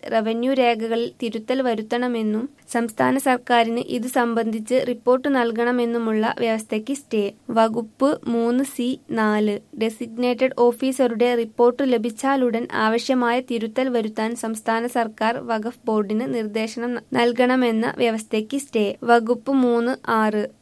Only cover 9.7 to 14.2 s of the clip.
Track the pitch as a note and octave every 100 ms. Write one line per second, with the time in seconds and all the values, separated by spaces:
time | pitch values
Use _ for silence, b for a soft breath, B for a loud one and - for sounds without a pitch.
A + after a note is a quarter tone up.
9.7 | - A3 A3 A#3 A3+ B3 B3 C4 C4 A#3+
10.7 | A#3 C4 C4 B3 A3 B3 A#3+ A3+ - A#3+
11.7 | B3 C4+ A#3 A#3 A3 C4+ C#4 B3 A3+ A#3+
12.7 | - A3 A3+ B3+ B3+ A#3+ B3 B3+ A#3 A3
13.7 | A3 C4 A#3+ A3 A3